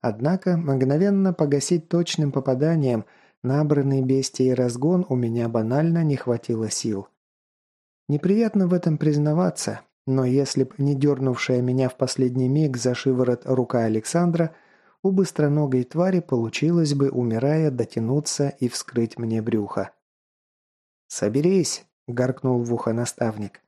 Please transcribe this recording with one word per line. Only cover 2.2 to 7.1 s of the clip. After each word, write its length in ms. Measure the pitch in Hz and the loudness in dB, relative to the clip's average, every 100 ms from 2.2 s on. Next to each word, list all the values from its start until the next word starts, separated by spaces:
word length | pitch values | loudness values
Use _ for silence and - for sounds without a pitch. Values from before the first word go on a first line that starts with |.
| 147 | 0
попаданием 760 | 135 135 127 151 165 139 117 101 _ _ _ | 0 -2 0 2 2 2 0 -4 _ _ _
набранный 600 | 127 139 151 147 139 135 | -2 0 2 2 2 0
бестией 520 | 131 135 131 - 127 | 2 0 0 0 2
разгон 500 | 127 123 120 143 180 180 | 2 0 0 0 0 0
у 80 | 127 | 0
меня 320 | 120 117 117 | 0 -2 -2
банально 560 | 117 110 135 165 170 | -2 0 0 2 2
не 100 | 160 | 0
хватило 560 | 135 - 117 - 113 110 | -2 -2 -4 -2 -4 -2
сил. 380 | - 117 101 98 | -4 -4 -6 -8